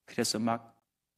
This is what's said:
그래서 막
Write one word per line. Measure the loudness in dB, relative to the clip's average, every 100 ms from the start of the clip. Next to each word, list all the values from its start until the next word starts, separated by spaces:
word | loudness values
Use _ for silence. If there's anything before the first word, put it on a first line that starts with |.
| -8
그래서 | -2 0 2
막 | 0 0 -4 -20 _ _ _